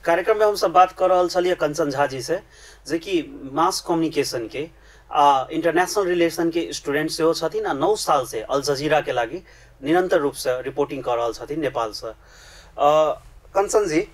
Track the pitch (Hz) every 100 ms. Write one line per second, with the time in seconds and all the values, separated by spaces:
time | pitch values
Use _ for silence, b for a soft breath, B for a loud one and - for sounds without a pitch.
0 | 165 170 185 214 214 202 196 170 185 -
1 | 185 180 180 180 180 175 151 151 151 135
2 | 143 131 123 180 - B B B - 165
3 | 196 180 139 - 135 139 170 190 - 165
4 | 160 147 131 127 107 127 160 b b b
5 | - 151 143 135 127 165 165 160 180 208
6 | 180 175 170 165 170 170 - - - 143
7 | 156 160 160 160 160 220 196 143 165 214
8 | - 147 123 117 107 135 139 135 147 147
9 | 143 123 117 175 - b b - 139 175
10 | 180 185 143 131 135 127 127 135 143 139
11 | 123 117 117 110 117 160 139 123 110 107
12 | 113 107 B B B B B - 143 156
13 | 156 123 - - - 196 202 220 196 156
14 | 415